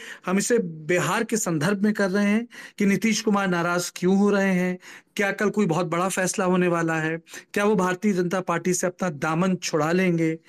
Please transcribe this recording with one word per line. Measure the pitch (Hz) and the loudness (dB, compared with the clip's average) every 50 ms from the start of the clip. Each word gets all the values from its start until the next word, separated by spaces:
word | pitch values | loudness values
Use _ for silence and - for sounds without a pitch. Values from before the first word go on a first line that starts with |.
| - - - - - | -10 -18 -18 -12 -6
हम | 180 185 196 | -2 -2 0
इसे | 196 - 247 226 | 0 2 2 0
बिहार | 190 170 165 156 156 151 180 175 147 151 185 220 233 | 0 -2 -6 -10 -4 0 0 0 0 0 0 -2 -2
के | 226 233 | -2 -2
संदर्भ | 208 - 185 170 160 143 190 208 196 202 | -2 -2 -2 -2 0 0 0 0 0 0
में | 214 208 | 0 0
कर | - 202 190 | 0 0 0
रहे | 185 208 202 | 0 0 2
हैं | 202 208 220 240 - - - - - - - | 2 2 0 -2 -4 -12 -20 -20 -14 -4 0
कि | 202 | 2
नीतीश | 196 196 190 - 226 214 - | 2 2 2 2 0 -2 0
कुमार | - 226 202 202 196 190 | 0 2 2 2 2 2
नाराज | 180 170 165 175 175 180 175 - - | 0 0 0 0 0 -2 -2 -4 -6
क्यों | - 175 180 190 196 | -2 0 2 4 4
हो | 202 202 | 4 4
रहे | 202 196 196 196 185 | 4 2 2 2 2
हैं, | 180 180 180 185 180 - - - - _ _ - | 2 0 0 -2 -6 -10 -18 -20 -20 _ _ -6
क्या | - 202 196 196 | -2 -2 -2 0
कल | 196 214 202 | 0 -2 0
कोई | 202 214 208 | 2 2 0
बहुत | 175 156 170 180 | 2 2 0 -2
बड़ा | 165 170 170 180 190 | -2 -2 -2 -2 -2
फैसला | 185 - 185 180 - - 190 | 0 0 -2 -2 0 0 0
होने | 180 185 180 180 175 | 2 2 2 2 2
वाला | 170 170 165 165 160 | 2 0 0 0 -2
है, | 160 156 156 160 165 - - - - - _ - | -2 -2 -2 -4 -6 -8 -14 -20 -20 -14 _ -4
क्या | 202 208 | 0 2
वो | 208 220 | 2 2
भारतीय | 185 185 185 185 180 - 214 196 | 2 2 0 0 0 0 0 0
जनता | 180 180 175 190 190 | 0 0 -2 -2 -4
पार्टी | 185 - 170 170 175 180 175 | -2 -2 -2 -2 0 0 -2
से | - - | 0 -2
अपना | 180 - - 190 180 | -4 -4 -2 -6 -6
दामन | 156 135 160 156 160 160 185 190 185 | -4 -4 -4 -2 0 2 2 0 0
छुड़ा | 180 - - - 156 147 160 170 | -2 -4 -2 0 0 0 2 2
लेंगे, | 180 185 180 170 165 165 160 160 160 _ | 2 2 2 2 2 0 0 -2 -4 _